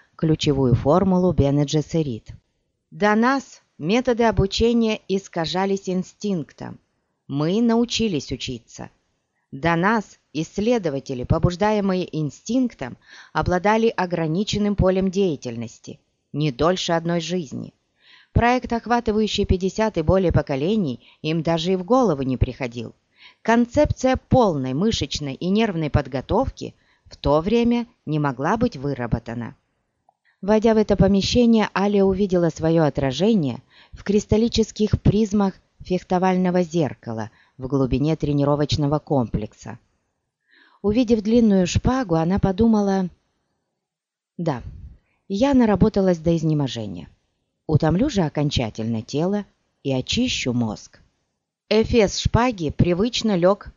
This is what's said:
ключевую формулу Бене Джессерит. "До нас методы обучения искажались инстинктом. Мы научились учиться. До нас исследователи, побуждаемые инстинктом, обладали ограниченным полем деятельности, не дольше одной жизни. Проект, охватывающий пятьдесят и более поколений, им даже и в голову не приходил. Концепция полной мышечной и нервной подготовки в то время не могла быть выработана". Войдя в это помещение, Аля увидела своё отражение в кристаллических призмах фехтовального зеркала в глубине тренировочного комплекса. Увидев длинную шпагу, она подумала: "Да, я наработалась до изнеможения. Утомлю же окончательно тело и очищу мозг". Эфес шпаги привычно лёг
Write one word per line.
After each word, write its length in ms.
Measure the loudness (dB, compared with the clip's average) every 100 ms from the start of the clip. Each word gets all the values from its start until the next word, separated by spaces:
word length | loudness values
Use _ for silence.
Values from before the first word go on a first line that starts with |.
| _ -4
ключевую 580 | -2 0 0 2 2
формулу 580 | 2 4 2 4 2 2
Бене 320 | 2 2 2
Джессерит. 680 | 0 -2 -2 -4 -4 -6 -12 -20 _ _ _ _ _
"До 240 | -2 0
нас 480 | 2 2 0 -4 -16 _ -10
методы 460 | -2 0 0 2
обучения 760 | 2 2 0 0 2 2 0 -2 -4
искажались 800 | -6 -4 -6 -4 -2 -2 -2 -2
инстинктом. 880 | -4 -6 _ -4 -4 -6 -12 -16 -16 _ _ _ _ -8
Мы 340 | -4 0 0
научились 720 | 2 2 0 -2 -2 -2 -6
учиться. 580 | -8 -10 -12 -14 -18 -18 -20 _ _ _ _ _
До 240 | -4 0 2
нас 420 | 2 0 -2 -14 _
исследователи, 920 | -8 -8 -4 0 0 0 -4 -6 -6
побуждаемые 920 | -2 0 0 0 0 0 0 -2 -4 -4
инстинктом, 800 | -4 -6 -4 -2 -2 -4 -12 -12 _ -20 -8
обладали 560 | -4 0 0 2 2 2
ограниченным 880 | 0 -2 -2 -2 -2 -2 -2 0 2
полем 340 | 2 2 0
деятельности, 880 | 0 0 -2 -6 -10 -10 -14 -20 -20 _ _ _
не 200 | -4 -2
дольше 400 | 0 0 0 -2
одной 280 | -2 -2 -4
жизни. 520 | -4 -6 -6 -10 -12 -16 _ _ _ -20 _
Проект, 400 | 2 2 2 0
охватывающий 760 | -6 -2 -2 0 0 0 0 0
пятьдесят 500 | 0 0 0 -2 0
и 60 |
более 300 | 2 2 2
поколений, 680 | 2 0 -2 0 0 -2 -4 _ _
им 200 | -4 -2
даже 300 | 0 -2 0
и 40 | -2
в 80 |
голову 380 | 2 2 2 0
не 140 | -2 -2
приходил. 580 | -2 -2 -8 -8 -12 -14 _ _ -20 _
Концепция 720 | 0 2 2 2 2 2 0 0
полной 580 | 2 4 4 2 -2
мышечной 600 | -2 0 -2 -4 -6 -8
и 140 | -6 -2
нервной 420 | 0 0 -2 0
подготовки 840 | 0 -2 -6 -2 -2 -2 -6 -14 -14 _ _
в 120 | _ -6
то 240 | 0 0
время 460 | 2 0 2 0 -4 _
не 140 | -6 -2
могла 380 | -2 -2 -4 -2
быть 200 | -2 -4
выработана". 800 | -6 -6 -4 -4 -6 -10 -10 -14 _ _ _ _ _ _ _ _
Войдя 340 | 0 2 4
в 20 | 2
это 180 | 2 4
помещение, 720 | 4 2 2 4 4 4 2 0
Аля 280 | 0 2
увидела 460 | 2 2 0 2 0
своё 340 | 0 0 2
отражение 760 | 2 0 -4 0 0 2 0 -4 -12 _ _
в 120 | -10
кристаллических 960 | -2 -2 2 0 2 0 -2 -2 0 2
призмах 540 | 2 2 2 0 -2 -4 _ _
фехтовального 840 | -6 -6 -2 0 2 2 2 0
зеркала 680 | 0 0 -2 -4 -10 -8 -10 -14 _ -14
в 100 | -4
глубине 480 | 0 0 0 0
тренировочного 840 | -2 -2 0 0 0 0 -2 0 -2
комплекса. 800 | 0 -2 0 -4 -8 -12 -18 -18 _ _ _ _ _ _ _ _ _ _
Увидев 420 | -2 0 2 2
длинную 440 | 4 4 6 4 2
шпагу, 480 | 0 0 0 0
она 240 | 0 0 0
подумала: 720 | 0 2 2 2 2 0 -2 -8 _ _ _ _ _ _ _ _ _ _ _ -8
"Да, 260 | -6 -6 -8 -16 -18 -20 _ _ -8
я 280 | -2 2
наработалась 640 | 4 4 4 2 4 2 2
до 180 | 0 0
изнеможения. 720 | 0 0 -2 -6 -10 -12 -14 _ _ _ _ _ -2
Утомлю 420 | 2 2 2 0
же 140 | 0
окончательно 800 | -2 -2 -2 -2 -4 -6 -4 -4
тело 420 | -4 -4 -2 -4 -6 _ _ _
и 100 | -4
очищу 600 | -4 -2 -2 -2 -2 -2
мозг". 480 | -2 -2 -6 -14 -20 _ _ _ _ _ _ -2
Эфес 480 | 0 2 2 2 0
шпаги 540 | 0 2 0 -2 -4
привычно 640 | 0 0 2 0 -2 0
лёг 380 | 2 2 2 -4